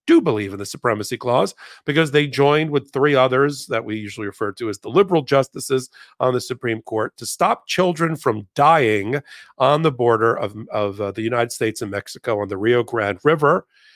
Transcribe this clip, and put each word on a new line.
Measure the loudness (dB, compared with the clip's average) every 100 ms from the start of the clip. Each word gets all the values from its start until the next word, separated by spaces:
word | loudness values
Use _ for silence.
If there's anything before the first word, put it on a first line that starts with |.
| 4
do | 4
believe | 4 0 -2
in | -6
the |
Supremacy | -10 -4 -2 -2 -4 -6
Clause | 0 2 0 -4 -20 -12
because | -2 0 2
they | 2 2
joined | 2 4 4 2
with | -2 -4
three | 0 2
others | 4 4 4 0 -2 -6
that | -6
we | -4 -8
usually | -8 -8 -8
refer | -4 -6
to | -4 -6
as | -6
the | -2
liberal | 2 2 0
justices | 2 0 0 -4 -4 -4 -4 -14 -20 -4
on | 0
the | 0
Supreme | -4 -6 -6 -6
Court | -4 -4 -4 -6
to | -10
stop | -2 0 0 -4
children | 0 0 0 -2 -2
from | -2 -4 -4
dying | 2 4 6 4 2 0 -4 -6 -18 -14 0
on | 2 4
the | 2
border | 2 2 4 2
of, | 0 -4 -8 -8
of, | -4 -4 -4
uh, | -6
the | -4
United | -2 -2 -2
States | -2 -4 -4
and | -6
Mexico | -8 -10 -8 -4 -4
on | -4
the | -2
Rio | 0 0
Grande | 0 -2 -4 -4
River. | -4 0 0 0 -4 _ _